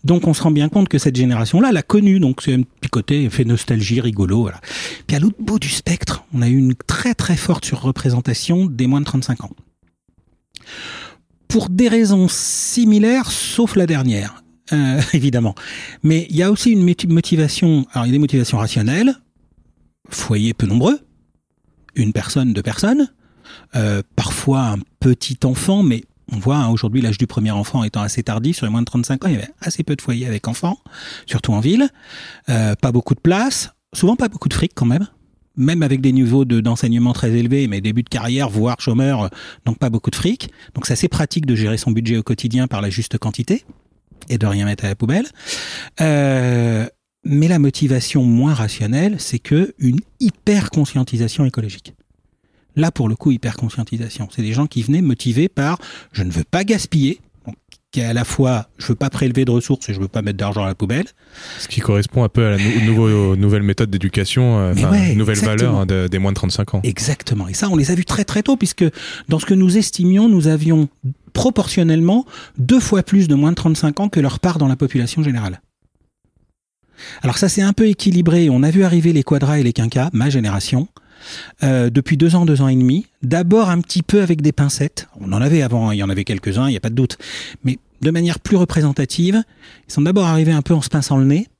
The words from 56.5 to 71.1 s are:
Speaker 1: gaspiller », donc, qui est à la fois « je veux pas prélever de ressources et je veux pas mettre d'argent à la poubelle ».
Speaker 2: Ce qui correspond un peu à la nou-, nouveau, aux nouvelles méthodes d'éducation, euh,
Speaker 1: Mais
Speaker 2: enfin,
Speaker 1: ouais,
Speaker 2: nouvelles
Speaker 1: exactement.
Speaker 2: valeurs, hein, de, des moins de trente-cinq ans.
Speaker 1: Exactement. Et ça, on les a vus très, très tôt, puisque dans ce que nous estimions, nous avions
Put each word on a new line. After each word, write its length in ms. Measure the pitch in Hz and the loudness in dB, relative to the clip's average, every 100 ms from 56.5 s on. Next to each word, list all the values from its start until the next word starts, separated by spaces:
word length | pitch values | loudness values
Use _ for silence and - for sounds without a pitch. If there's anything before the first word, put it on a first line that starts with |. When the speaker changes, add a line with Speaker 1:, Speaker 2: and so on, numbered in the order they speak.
| 175 | -4
Speaker 1:
gaspiller », 560 | 202 214 - 160 135 180 _ _ - | 0 -2 0 0 0 -2 _ _ -20
donc, 80 | - _ - _ | -20 _ -20 _
qui 100 | 135 | -6
est 40 | |
à 100 | 117 | -2
la 100 | 117 | -2
fois « 460 | 117 - 131 120 104 _ | -2 0 0 0 -6 _
je 80 | - | -6
veux 80 | |
pas 160 | 117 135 | -4 -4
prélever 340 | - 135 123 | -2 -2 0
de 60 | 127 | 2
ressources 400 | 120 - 135 - | 0 0 -4 -4
et 20 | |
je 80 | 98 | -6
veux 80 | 98 | -6
pas 140 | 117 | -4
mettre 160 | 104 98 | -6 -4
d'argent 260 | 101 101 | -4 -4
à 40 | 98 | -4
la 60 | |
poubelle ». 300 | 95 98 127 - _ _ - - - | -4 -4 -4 -6 _ _ -20 -18 -14
Speaker 2:
Ce 100 | - | -8
qui 120 | - | -4
correspond 440 | - 101 101 127 | 0 0 0 0
un 60 | 113 | 0
peu 160 | - 110 | 2 0
à 40 | |
la 40 | 101 | 2
nou-, 280 | 104 113 110 | 0 2 2
nouveau, 460 | 113 113 104 98 | 2 4 2 2
aux 40 | 95 | 2
nouvelles 260 | 101 104 | 2 2
méthodes 280 | 101 98 110 | 2 0 -2
d'éducation, 680 | 98 95 101 95 - 123 110 | -2 -2 -2 -2 0 2 2
euh, 140 | 92 | 2
Speaker 1:
Mais 120 | 92 151 | 2 2
Speaker 2:
enfin, 40 | |
Speaker 1:
ouais, 220 | 202 185 | 4 4
Speaker 2:
nouvelles 220 | 104 107 104 | 2 2 0
Speaker 1:
exactement. 360 | 208 107 - | 0 0 2
Speaker 2:
valeurs, 80 | 98 | 2
hein, 220 | 95 95 | 0 0
de, 40 | 90 | 0
des 100 | 92 | 0
moins 140 | 98 | 0
de 40 | 98 | 0
trente-cinq 360 | 92 - 104 | -2 -2 -2
ans. 80 | 98 | -2
Speaker 1:
Exactement. 640 | 113 87 110 143 - 110 92 | -2 -4 -4 -4 -4 -4 -4
Et 60 | |
ça, 160 | - 202 | -4 0
on 80 | 170 | 0
les 140 | 139 | 2
a 40 | |
vus 120 | 175 180 | 0 -2
très, 180 | - | -4
très 180 | 202 214 | -2 -2
tôt, 140 | 214 269 | 0 0
puisque 300 | 180 - 165 - - - - | 0 0 -2 -2 -16 -14 -4
dans 100 | 156 | -4
ce 60 | |
que 80 | - | 2
nous 240 | 190 185 202 | 4 4 4
estimions, 540 | - - 180 190 226 | 0 0 2 4 6
nous 160 | 190 151 | 4 4
avions 420 | 156 156 160 147 _ 131 | 2 4 2 2 _ -8